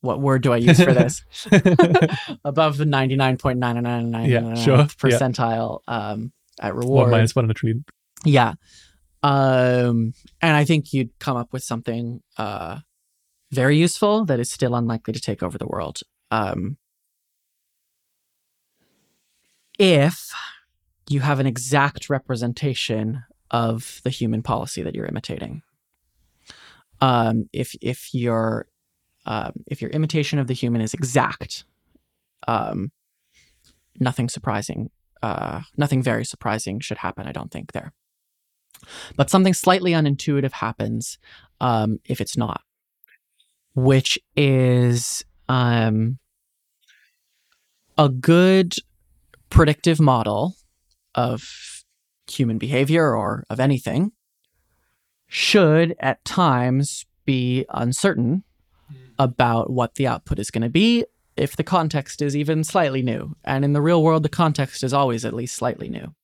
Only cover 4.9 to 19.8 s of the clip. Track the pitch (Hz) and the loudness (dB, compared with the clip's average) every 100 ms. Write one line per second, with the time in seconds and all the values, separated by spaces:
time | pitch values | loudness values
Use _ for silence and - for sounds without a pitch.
4.9 | - 135 117 131 107 117 113 113 - - | 2 2 2 0 0 -2 -2 -4 -6 -8
5.9 | 117 104 107 120 _ _ - 107 - 123 | -6 -6 -6 -8 _ _ -10 -8 -4 2
6.9 | 135 120 113 110 131 117 110 113 113 - | 4 4 4 2 2 0 0 -2 -4 -6
7.9 | _ _ - 160 139 117 80 _ - _ | _ _ -4 2 4 4 -2 _ -20 _
8.9 | _ _ _ 147 139 135 131 127 123 123 | _ _ _ 0 2 4 4 4 2 2
9.9 | 117 113 - _ _ 165 151 147 165 147 | 2 -2 -6 _ _ 2 2 4 2 0
10.9 | 135 120 _ - 123 117 127 - 117 117 | -2 -4 _ -6 -4 -6 -10 -8 -8 -6
11.9 | 117 117 123 _ - 107 98 82 110 - | -6 -6 -10 _ -10 -8 -6 -10 -12 -16
12.9 | _ _ _ _ _ _ 131 131 147 170 | _ _ _ _ _ _ 0 2 4 2
13.9 | - 208 214 202 131 120 - 127 120 117 | 2 0 2 2 0 -2 -2 -2 0 -2
14.9 | 113 - 113 - 104 90 82 - - 76 | -4 -6 -8 -6 -6 -6 -8 -8 -8 -8
15.9 | - - _ _ 110 101 - 92 143 _ | -10 -18 _ _ -4 -2 -4 -6 -10 _
16.9 | _ _ _ _ _ _ _ _ _ _ | _ _ _ _ _ _ _ _ _ _
17.9 | _ _ _ _ _ _ _ _ _ _ | _ _ _ _ _ _ _ _ _ _
18.9 | _ _ _ _ _ _ _ _ _ | _ _ _ _ _ _ _ _ _